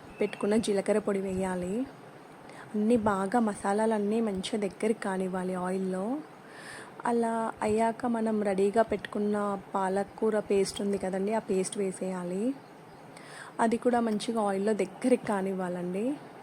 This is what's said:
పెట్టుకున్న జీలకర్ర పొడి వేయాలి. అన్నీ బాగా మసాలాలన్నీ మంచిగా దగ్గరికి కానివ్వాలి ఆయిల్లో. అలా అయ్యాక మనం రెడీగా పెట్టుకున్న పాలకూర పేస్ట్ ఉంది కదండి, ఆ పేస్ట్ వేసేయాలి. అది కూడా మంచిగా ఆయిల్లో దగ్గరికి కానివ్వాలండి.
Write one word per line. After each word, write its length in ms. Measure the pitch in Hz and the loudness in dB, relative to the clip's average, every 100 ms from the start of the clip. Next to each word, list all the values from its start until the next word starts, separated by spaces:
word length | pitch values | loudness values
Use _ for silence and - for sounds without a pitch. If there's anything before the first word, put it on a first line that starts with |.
| - - | -8 -4
పెట్టుకున్న 360 | 202 - 202 220 220 | -4 0 2 4 4
జీలకర్ర 340 | 196 190 208 202 | 2 2 2 2
పొడి 160 | 196 190 | 0 0
వేయాలి. 460 | 185 190 180 180 220 269 - - - - - - - - | 0 0 -2 -2 -2 -4 -8 -20 -20 -20 -20 -18 -18 -6
అన్నీ 240 | 208 214 240 208 | 0 4 4 4
బాగా 280 | 190 196 240 220 | 2 2 2 2
మసాలాలన్నీ 720 | 196 202 208 220 214 202 226 226 | 0 0 2 2 2 2 2 0
మంచిగా 320 | 190 - 220 196 | -2 -2 -2 -2
దగ్గరికి 360 | - 214 226 208 | 0 0 0 -2
కానివ్వాలి 480 | 190 185 185 185 185 180 | -2 -2 -2 -2 -2 -2
ఆయిల్లో. 360 | 190 190 185 208 302 - - - - - - - - - | 0 -2 -2 -2 -4 -8 -18 -20 -16 -14 -14 -14 -6 0
అలా 220 | 233 226 226 226 - 214 | 2 2 0 -2 -2 0
అయ్యాక 340 | 214 226 220 247 226 | 2 2 0 -2 0
మనం 180 | 220 214 208 | 2 2 2
రెడీగా 340 | 190 202 214 220 | 2 4 4 2
పెట్టుకున్న 440 | 202 - 208 208 208 202 196 - | 0 -2 -2 0 0 0 -2 -4
పాలకూర 640 | 202 190 196 196 - 220 214 208 | -2 0 0 -2 0 0 2 2
పేస్ట్ 300 | 196 190 - | 2 2 0
ఉంది 160 | 202 196 190 | -2 0 0
కదండి, 280 | 190 196 220 | 0 0 0
ఆ 20 | - | 0
పేస్ట్ 280 | 190 185 208 | 0 0 -2
వేసేయాలి. 600 | 190 185 185 185 175 185 240 277 - - - - - - - - - - | -2 -2 -4 -4 -2 -2 -2 -2 -10 -20 -20 -20 -18 -18 -16 -16 -8 0
అది 140 | 226 226 | 2 2
కూడా 140 | 247 240 226 | 4 4 2
మంచిగా 340 | 208 - 226 202 | 0 0 0 2
ఆయిల్లో 240 | 196 202 202 | 2 2 2
దగ్గరికి 440 | 185 - 254 247 - | 0 0 4 4 4
కానివ్వాలండి. 760 | 196 190 190 180 180 180 190 247 294 - - | 0 0 0 -2 -2 -2 -2 -2 -4 -8 -18